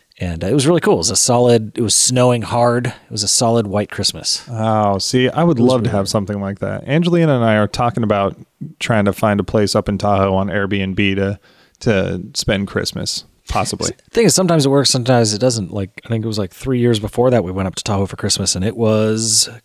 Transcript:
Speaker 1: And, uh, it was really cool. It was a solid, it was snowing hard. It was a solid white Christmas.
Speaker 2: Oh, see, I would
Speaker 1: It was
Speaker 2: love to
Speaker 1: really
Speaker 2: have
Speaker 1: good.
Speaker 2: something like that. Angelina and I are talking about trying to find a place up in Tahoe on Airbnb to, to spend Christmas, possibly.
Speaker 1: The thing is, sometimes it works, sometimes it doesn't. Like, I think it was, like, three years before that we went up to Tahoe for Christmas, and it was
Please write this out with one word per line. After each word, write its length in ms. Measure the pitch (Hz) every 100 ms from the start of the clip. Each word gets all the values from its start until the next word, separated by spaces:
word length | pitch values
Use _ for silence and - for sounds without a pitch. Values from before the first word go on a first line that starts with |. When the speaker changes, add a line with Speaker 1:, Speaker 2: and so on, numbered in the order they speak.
| _ -
Speaker 1:
And, 240 | 90 85
uh, 40 | 95
it 60 |
was 140 | 139 135
really 140 | 175
cool. 140 | 214 143
It 20 |
was 120 | 82
a 60 | 95
solid, 600 | - 123 123 117 107 -
it 60 |
was 140 | 113 -
snowing 480 | - 127 123 120
hard. 420 | 98 120 120 120 120
It 240 | - -
was 140 | 113
a 40 | 101
solid 380 | - 117 117 104
white 240 | 101 101
Christmas. 560 | - 101 - - - -
Speaker 2:
Oh, 480 | 117 110 110 104 98
see, 280 | - 127 127
I 140 | -
would 140 | 170 135
Speaker 1:
It 60 |
was 80 | 120
Speaker 2:
love 100 | 127
to 60 | 113
Speaker 1:
really 100 | 104
Speaker 2:
have 80 | 98
Speaker 1:
good. 40 |
Speaker 2:
something 280 | 113 98 101
like 200 | 98 98
that. 280 | 101 101 -
Angelina 460 | 147 175 170 165 131
and 80 |
I 120 | 113 107
are 120 | 104
talking 360 | - 120 117
about 340 | 110 101 98 - - - - -
trying 260 | - 113 101
to 80 |
find 260 | 92 110 101
a 40 |
place 320 | - 113 101 107
up 140 | 101
in 80 | 98
Tahoe 380 | - 98 98 95
on 140 | 98
Airbnb 680 | 98 98 101 95 92 101 95
to, 240 | 98 101 _ _ _ _
to 420 | - 101 92 92 90 -
spend 320 | - 101 98
Christmas, 560 | - - 92 90 - - _ -
possibly. 420 | 107 - 208 82 - _
Speaker 1:
The 60 |
thing 140 | - 214
is, 80 | 156
sometimes 280 | 185 165 135
it 20 |
works, 220 | 139 127
sometimes 420 | 135 120 127 110
it 60 | 104
doesn't. 340 | 127 117 87
Like, 260 | 101 95 - -
I 40 |
think 140 | 113
it 40 | 110
was, 100 | 107
like, 140 | 95
three 260 | - 135 123
years 200 | 120 110
before 320 | 104 - 127
that 120 | 123
we 80 | 90
went 140 | 92 95
up 60 |
to 100 | -
Tahoe 220 | - 101 98
for 100 | -
Christmas, 380 | 104 98 95 90
and 80 |
it 140 | 98 117
was 720 | 110 110 107 110 113 107 - 113